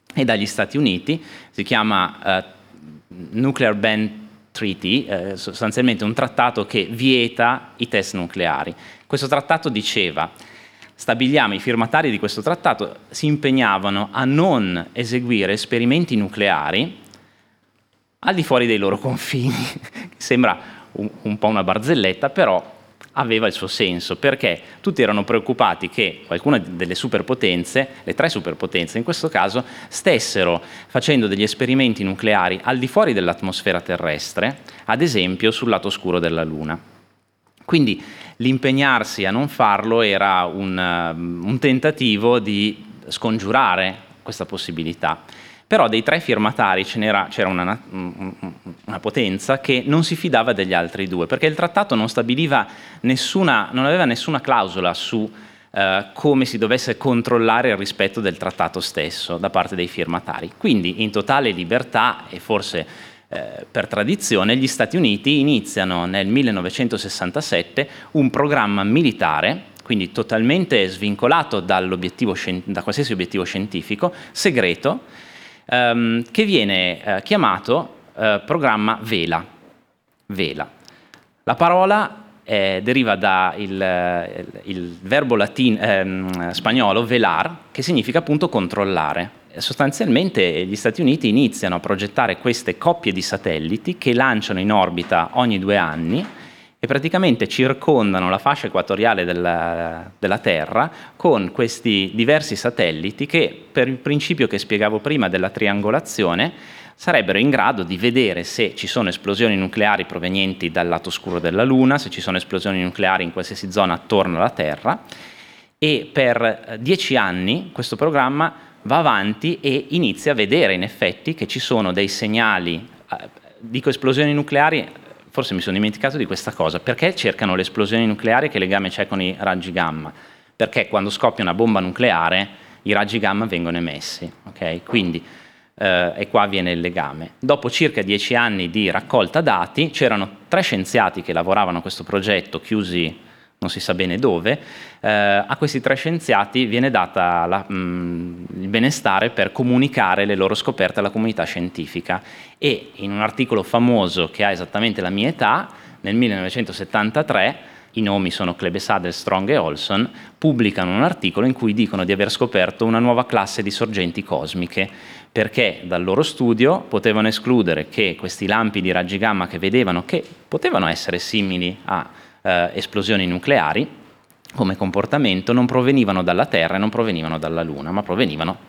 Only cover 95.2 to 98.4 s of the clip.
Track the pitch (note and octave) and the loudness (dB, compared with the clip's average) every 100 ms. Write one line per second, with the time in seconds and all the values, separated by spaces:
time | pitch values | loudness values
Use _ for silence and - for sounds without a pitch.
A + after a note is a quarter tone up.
95.2 | E2+ B2+ B2 G2 G2 G2+ E2 D#2 E2 C3 | 2 0 0 0 2 2 2 -2 -2 -2
96.2 | G#3 - - - - - - C3+ D#3+ F#3 | -4 -12 -20 -20 -20 -10 -4 -2 0 2
97.2 | F#3 A#2 G2+ - C3 C3 - C3 G#2 F#2 | 4 2 0 2 2 2 4 4 4 2
98.2 | F#2 F#2+ | 2 2